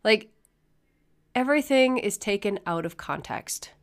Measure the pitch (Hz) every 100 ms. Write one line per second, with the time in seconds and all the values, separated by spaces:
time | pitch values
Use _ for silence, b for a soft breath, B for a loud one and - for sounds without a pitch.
0 | 214 214 - _ _ _ _ _ _ _
1 | _ _ _ 247 254 294 - 269 262 254
2 | 202 - - 202 208 202 - 170 170 -
3 | - 147 - - - - - _